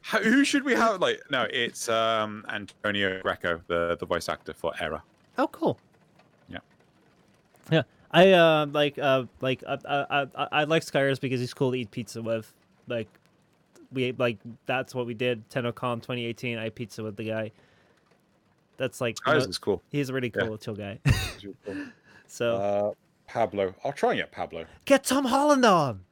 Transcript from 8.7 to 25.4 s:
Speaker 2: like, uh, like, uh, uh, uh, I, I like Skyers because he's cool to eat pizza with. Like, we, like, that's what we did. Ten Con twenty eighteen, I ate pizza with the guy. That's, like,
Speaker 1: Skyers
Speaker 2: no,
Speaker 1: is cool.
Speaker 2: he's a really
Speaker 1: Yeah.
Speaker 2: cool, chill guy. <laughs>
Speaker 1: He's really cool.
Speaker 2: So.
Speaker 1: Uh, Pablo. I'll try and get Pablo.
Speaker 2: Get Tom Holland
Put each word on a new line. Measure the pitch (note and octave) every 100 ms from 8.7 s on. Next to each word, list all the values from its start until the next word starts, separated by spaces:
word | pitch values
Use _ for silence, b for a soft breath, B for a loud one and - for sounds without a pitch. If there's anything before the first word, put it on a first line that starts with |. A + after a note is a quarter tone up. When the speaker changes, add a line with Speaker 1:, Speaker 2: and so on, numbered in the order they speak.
Speaker 2:
like, | D3 D3 -
uh, | D3 C3+ A#2+ _
like, | C3 B2 -
uh, | C#3 -
uh, | C#3+ -
uh, | C#3+ C3+ - C#3+
I, | D3+
I |
like | D3+ E3
Skyers | - D3 C#3 C3+
because | C3+ B2
he's | B2
cool | - C3
to | B2+
eat | A2+
pizza | - A2+ A#2
with. | A2+ A2+ G#2+ _ _ _ -
Like, | A#2+ A2 _ _ _ _ _ _ - D4
we, | C3 B2+
like, | A#2+ B2 G#2+ A#2+ G#2+ -
that's | C3 C3 C3
what | A#2+
we |
did. | A2+ B2 A#2 A2+
Ten | C#3 A#2+
Con | - B2+ A#2
twenty | - B2 A#2
eighteen, | A#2 B2+ A#2
I | A2+
ate | A2
pizza | A#2+ -
with | A2 G#2
the | A2
guy. | A2 G#2+ b b b b b b _ _ _ _ _ _ -
That's, | B2+ -
like, | A#2+ A2
Speaker 1:
Skyers | C3 D3+
Speaker 2:
no, | C3+
Speaker 1:
is | -
cool. | - F#2+ _
Speaker 2:
he's | C#3+ C3
a |
really | C3 B2 G#2+
Speaker 1:
Yeah. | A2
Speaker 2:
cool, | G#2+
chill | - G#2
guy. | G2+ A2+
<laughs> | C#3+
Speaker 1:
He's | - - -
really | G2+ - B
cool. | C#4+ C4+ B B B _
Speaker 2:
So. | - A#2 G2
Speaker 1:
Uh, | G2+ G2+ G#2 - _ _ -
Pablo. | A#2+ A2 G2+ F#2+ F#2
I'll | C3
try | C#3+ A#3+
and | D3
get | D#2
Pablo. | - E2+ E2 D#2+ - -
Speaker 2:
Get | C#4
Tom | - C4 C4
Holland | C4+